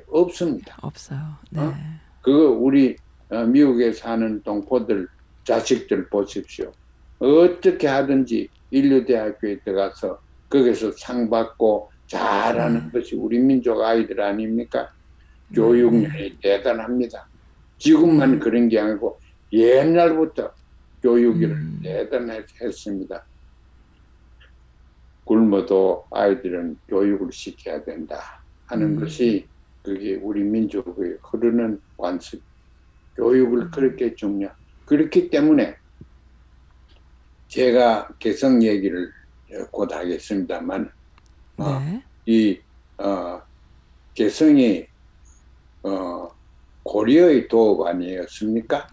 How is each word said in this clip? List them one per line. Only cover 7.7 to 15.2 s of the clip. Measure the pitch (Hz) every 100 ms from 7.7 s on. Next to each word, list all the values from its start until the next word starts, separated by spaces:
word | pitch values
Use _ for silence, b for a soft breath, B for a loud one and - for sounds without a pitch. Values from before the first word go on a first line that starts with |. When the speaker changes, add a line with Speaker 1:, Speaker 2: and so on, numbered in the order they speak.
| - 147
Speaker 1:
하든지 | 135 135 135 127 117 - _ -
인류대학교에 | 135 139 135 120 120 107 - 104 98
들어가서 | - 95 98 - 98 92 _ _ -
거기서 | 139 123 107 110
상 | - - 123 113
받고 | 113 113 - 110 104 - _ -
잘하는 | 95 101 101 110 120 120 117 -
Speaker 2:
네. |
Speaker 1:
것이 | 123 - -
우리 | 107 120
민족 | 131 131 120 110
아이들 | 110 113 104 101
아닙니까? | 101 101 110 113 120 123 - _ _ _